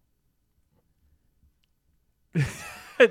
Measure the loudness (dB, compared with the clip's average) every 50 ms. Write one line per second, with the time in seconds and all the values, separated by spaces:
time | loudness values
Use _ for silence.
0 | _ _ _ _ _ _ _ _ _ _ _ _ _ _ _ _ _ _ _ _
1 | _ _ _ _ _ _ _ _ _ _ _ _ _ _ _ _ _ _ _ _
2 | _ _ _ _ _ _ _ -2 -2 -2 -4 -12 -16 -18 -20 -20 -20 -20 2 4
3 | 4 4